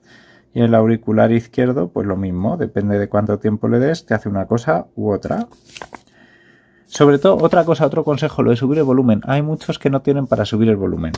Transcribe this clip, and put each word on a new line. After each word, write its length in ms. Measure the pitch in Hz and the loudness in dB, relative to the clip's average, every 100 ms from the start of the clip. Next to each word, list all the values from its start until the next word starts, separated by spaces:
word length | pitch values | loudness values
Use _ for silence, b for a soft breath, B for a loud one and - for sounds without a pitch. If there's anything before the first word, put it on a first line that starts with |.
| b b b b b | b b b b b
Y 60 | 123 | -2
el 140 | 117 | 2
auricular 580 | 113 110 113 - 110 113 | 4 4 0 0 2 2
izquierdo, 560 | 113 117 - 127 131 175 | 2 -2 -2 0 0 -4
pues 180 | - 104 | -4 -4
lo 100 | 95 | -4
mismo, 400 | 95 90 104 175 | -4 -4 -4 -4
depende 400 | 113 - 101 104 | -4 -4 -2 -2
de 120 | 101 | -2
cuánto 320 | 104 104 104 | -2 -2 -2
tiempo 260 | 107 107 113 | -2 -2 0
le 140 | 120 | 0
des, 260 | 135 165 - | 0 -2 -4
te 80 | |
hace 140 | 107 107 | -6 -4
una 180 | 98 95 | -6 -2
cosa 400 | 117 135 165 - | -2 0 -2 -4
u 160 | - 107 | -6 -4
otra. 380 | 98 - 180 233 - _ - - - b b b b b b b b _ | -4 -4 -6 -8 -14 _ -20 -20 -20 b b b b b b b b _
Sobre 340 | - 147 143 | 2 4 6
todo, 160 | 190 190 | 4 2
otra 280 | 165 185 | 2 2
cosa, 220 | 165 151 156 | 2 2 0
otro 160 | - | 0
consejo, 400 | 151 139 151 - | -2 -2 -2 0
lo 80 | 117 | 2
de 60 | 120 | 2
subir 220 | 131 151 | 0 0
el 60 | |
volumen. 360 | 139 127 127 104 | 2 2 2 0
Hay 180 | - 139 | 0 -2
muchos 360 | 151 156 - 165 | -2 -6 -8 -4
que 120 | 143 | -2
no 120 | 135 | 0
tienen 240 | 143 139 131 | 0 -2 0
para 180 | 113 | -2
subir 240 | 107 107 113 | 0 2 2
el 80 | 104 | 2
volumen, 360 | 92 82 82 | -2 -4 -6